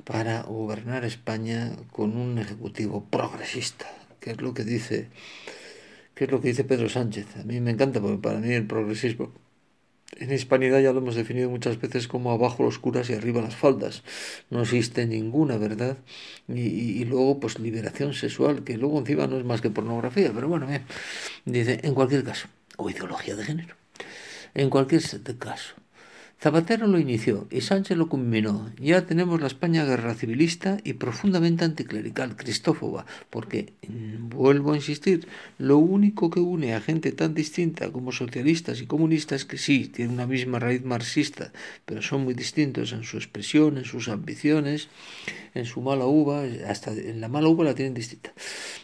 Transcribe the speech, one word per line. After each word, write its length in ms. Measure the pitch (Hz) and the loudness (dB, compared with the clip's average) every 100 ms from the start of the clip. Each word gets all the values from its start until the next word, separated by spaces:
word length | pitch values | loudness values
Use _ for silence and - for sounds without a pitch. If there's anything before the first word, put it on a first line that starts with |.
para 400 | - 113 110 113 | -4 -2 -2 -2
gobernar 640 | - 110 110 107 117 127 120 | -4 -6 -6 -6 -6 -4 -4
España 680 | - - 110 113 117 117 - - | -6 -6 -4 -4 -4 -4 -8 -10
con 260 | - 107 117 | -4 -2 -2
un 200 | 123 120 | -2 -2
ejecutivo 680 | 104 107 120 - 107 104 - | -4 -8 -10 -6 -4 -6 -4
progresista, 840 | 120 107 - - 127 117 - - - - _ | -4 -4 -6 -10 -8 -8 -10 -16 -18 -20 _
que 100 | - | -12
es 120 | 113 | -8
lo 120 | 127 | -6
que 100 | 123 | -4
dice, 440 | 110 120 120 110 113 - - - - - - - - - _ | -2 -4 -2 -4 -6 -14 -20 -18 -18 -18 -18 -20 -20 -20 _
que 120 | - 135 | -4 0
es 60 | |
lo 80 | 131 | 2
que 100 | 123 | 2
dice 160 | 123 127 | 0 2
Pedro 220 | 127 113 | 2 2
Sánchez. 480 | 123 117 104 104 - | 0 -2 -4 -8 -10
A 60 | 113 | -6
mí 140 | 120 | -2
me 100 | 120 | 0
encanta, 280 | 113 135 123 | 4 4 2
porque 220 | 101 101 | 0 0
para 160 | 110 110 | 0 -2
mí 160 | 113 | 0
el 140 | 120 107 | 0 0
progresismo 640 | 110 107 110 123 120 123 - _ _ _ _ _ _ - - | -2 -2 -2 -2 -2 -8 -12 _ _ _ _ _ _ -20 -12
en 160 | 123 | -4
Hispanidad 480 | 135 120 131 127 135 | -4 2 4 6 6
ya 140 | 135 | 6
lo 60 | 131 | 4
hemos 160 | 127 117 | 0 -2
definido 340 | 110 123 127 | -2 -2 -2
muchas 320 | 123 120 110 | -2 -2 -2
veces 260 | 123 123 120 | -4 -4 -4
como 240 | 123 123 | -2 0
abajo 300 | 113 120 123 | 2 2 2
los 160 | 123 117 | 0 0
curas 320 | - 123 120 | -2 -2 -2
y 40 | |
arriba 280 | 113 113 117 | -2 0 0
las 140 | 113 - | -2 4
faldas. 480 | 147 120 - - - - - - - | 4 4 0 -8 -14 -12 -12 -14 -6
No 100 | 123 | -2
existe 460 | 113 123 117 - 117 | 2 2 2 0 0
ninguna 500 | 110 110 135 151 113 | 0 0 2 2 2
verdad. 400 | 104 107 123 135 - - - - - | -2 -2 -2 -4 -10 -18 -18 -16 -8
Y, 120 | 120 | -4
y, 420 | 117 87 120 101 | -2 -2 -2 -2
y 40 | 120 | 0
luego, 340 | 127 131 139 | 4 4 2
pues, 180 | 113 110 | -2 -4
liberación 560 | 113 110 110 - 139 | -4 -4 -4 -4 -4
sexual, 500 | 131 110 - 131 135 | -2 -4 2 2 2
que 140 | - 113 | -2 -2
luego 220 | 139 151 | 0 0
encima 260 | 120 147 139 | 0 0 0
no 140 | 131 | -2
es 40 | |
más 180 | 123 117 | -2 0
que 100 | 120 | 0
pornografía, 600 | 104 110 117 120 131 165 | -2 -2 -2 -2 2 2
pero 160 | 110 139 | 0 -2
bueno, 200 | 170 135 | -2 -2
bien. 160 | 143 - - - - - - - | -4 -6 -12 -12 -10 -10 -10 -2
Dice, 340 | 123 117 127 | 0 2 0
en 140 | 156 131 | 0 2
cualquier 280 | 131 139 | 4 2
caso, 240 | - - - _ - - | 0 -6 -12 _ -18 -8
o 140 | 98 | -6
ideología 440 | 90 95 - - 101 | -6 -8 -8 -8 -6
de 80 | |
género. 320 | 107 160 170 - _ - - - - - - | -4 -6 -8 -16 _ -18 -16 -16 -16 -18 -6
En 160 | - 139 | 0 4
cualquier 320 | 135 131 165 | 4 6 4
se-, 180 | - 101 107 - | 2 -6 -10 -10
caso, 340 | - - - - _ _ - - - _ | -10 -10 -12 -16 _ _ -20 -20 -20 _
Zapatero 480 | 151 156 165 226 220 | 4 4 4 4 6
lo 120 | 185 | 6
inició 480 | 139 110 127 101 - | 4 2 2 0 -2
y 100 | 127 | -4
Sánchez 340 | - 196 196 170 | 2 2 2 2
lo 140 | 165 | 2
culminó. 600 | 139 120 110 107 104 110 - | 2 2 2 2 0 -4 -2
Ya 280 | 135 180 180 | 4 4 4
tenemos 340 | 165 180 170 | 2 2 2
la 80 | 139 | 0
España 380 | - 175 165 143 | 0 2 4 4
guerra 280 | 123 117 | 2 0
civilista 640 | 113 117 120 165 170 190 202 | -2 -2 2 2 2 -2 -2
y 80 | - | -4
profundamente 720 | 120 123 120 202 185 170 170 | -4 -4 0 2 4 4 4
anticlerical, 720 | 170 156 120 107 113 - 127 110 | 2 0 -4 -6 -6 -4 -6 -6
cristófoba, 680 | - 107 - 160 110 - - - - | -6 -2 -2 -2 -4 -8 -10 -18 -12
porque, 420 | 120 120 110 - - - | -10 -6 -6 -6 -12 -12
mm, 400 | 117 110 110 117 | -10 -8 -8 -8
vuelvo 460 | 120 131 143 143 | 4 6 6 4
a 20 | 151 | 0
insistir, 500 | 143 147 - 175 - - - - | -2 -2 2 2 0 -16 -16 -2
lo 200 | 131 147 | 6 8
único 520 | 165 202 208 - 170 | 8 6 6 4 0
que 120 | 175 | 2
une 340 | 175 180 131 113 | 0 0 0 -2
a 60 | |
gente 320 | 127 160 135 | 0 0 0
tan 200 | 131 160 | 0 0
distinta 600 | 156 151 - 170 165 98 | 0 -2 0 -2 -2 -6
como 180 | 127 127 | -6 -6
socialistas 720 | 123 123 127 135 165 143 120 | -6 -6 0 2 2 0 -6
y 60 | 120 | -2
comunistas, 580 | 147 160 160 - 139 - | 2 2 2 0 -6 -6
que 120 | 131 | -4
sí, 300 | - 135 113 | 2 2 2
tienen 280 | - 120 123 | -4 -4 -2
una 120 | 123 | -2
misma 320 | 131 127 120 | -2 -2 0
raíz 240 | 120 127 | 0 0
marxista, 720 | 131 117 120 - 147 - - - - - - | 0 -4 0 0 0 -4 -14 -14 -16 -16 -10
pero 160 | 110 | -8
son 240 | - 139 131 | -2 0 0
muy 80 | |
distintos 580 | 123 - - 143 123 117 | -2 -2 2 2 0 -4
en 140 | 117 113 | -6 -6
su 100 | 110 | -8
expresión, 640 | - - 101 151 151 135 | -8 -8 2 6 6 4
en 80 | 127 | -4
sus 240 | 135 117 | -6 -4
ambiciones, 800 | 107 104 - 147 156 143 147 - - - - - - - | -4 -6 -2 4 4 2 -2 -6 -16 -18 -14 -12 -12 -10
en 120 | 127 120 | -6 -6
su 140 | - | -4
mala 280 | 127 139 127 | 0 2 6
uva, 360 | 151 143 147 139 117 98 | 6 4 2 -2 -4 -4
hasta 240 | 104 - | -4 -6
en 300 | 110 - 113 | -8 -6 -6
la 80 | 113 | -4
mala 180 | 143 156 | 4 6
uva 160 | 165 | 6
la 100 | 160 | 4
tienen 200 | 123 135 | 2 -2
distinta. 400 | 123 117 - - - - - - - | -4 -8 -10 -16 -14 -14 -12 -12 -14